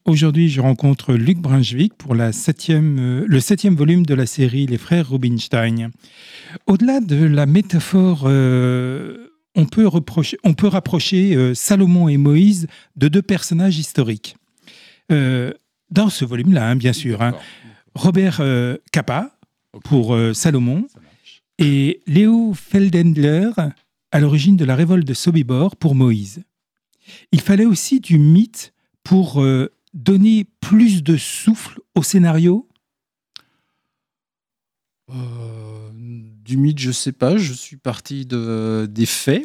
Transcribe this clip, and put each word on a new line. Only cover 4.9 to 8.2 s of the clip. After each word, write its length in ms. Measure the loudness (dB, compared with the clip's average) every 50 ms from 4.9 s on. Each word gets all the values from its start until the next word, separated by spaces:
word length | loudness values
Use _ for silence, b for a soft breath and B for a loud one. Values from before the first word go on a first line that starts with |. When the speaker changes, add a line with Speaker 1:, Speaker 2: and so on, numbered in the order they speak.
| 0 0 0 -2
Speaker 1:
Rubinstein. 800 | -4 -2 -2 -2 -2 -4 -4 -4 -2 -2 0 -2 -2 -4 -6 -10 -12 B B B B B B B B B B B B B -2
Au-delà 340 | 0 0 2 2 0 0 -2
de 240 | -2 0 0 2 2
la 220 | 2 2 2 2
métaphore, 760 | 2 2 2 2 0 -2 -4 -2 0 0 2 2 2 0 0